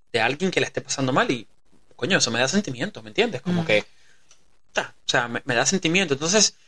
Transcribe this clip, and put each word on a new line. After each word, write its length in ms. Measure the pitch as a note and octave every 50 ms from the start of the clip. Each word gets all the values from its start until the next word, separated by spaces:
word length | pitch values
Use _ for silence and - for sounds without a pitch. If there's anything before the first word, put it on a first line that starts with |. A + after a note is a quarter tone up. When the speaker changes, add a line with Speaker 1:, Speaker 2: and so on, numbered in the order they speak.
| _ _
Speaker 1:
de 80 | - A2+
alguien 300 | A2 B2 C#3+ D3+ F#3 F#3
que 100 | - D3
la 60 | B2
esté 140 | - - B2+
pasando 300 | - - - C#3 C3+ B2+
mal 180 | C3+ F#3 A#3+ A#3
y, 160 | C3+ A#2 G2+ - - - - - - - - - -
coño, 220 | - B2 F3 G3 D3
eso 120 | - A#2+
me 100 | A2+ A#2
da 80 | B2+ C3
sentimiento, 540 | - G#3 G3+ D3+ B2 A#2 E3 G#3 - A#2
¿me 60 | A2 A2
entiendes? 320 | - - A3 A#3 - -
Como 180 | - F3+ F3 E3+
Speaker 2:
Ujú. 80 | E3 C3+
Speaker 1:
que, 180 | G#2+ G#2 - - - - - - - - - - - - - - - - - -
ta, 220 | - G#3 - - - - -
o 20 | -
sea, 200 | - C3 A#2+ A#2
me, 140 | A#2 A#2 -
me 80 | C3+ A#2+
da 120 | A#2 C3+
sentimiento. 480 | - F#3+ F3+ - D#3+ E3 G3 F#3+ D#3 C#3
Entonces, 420 | C3+ D#3 E3+ G3+ G#3+ F3 - - - -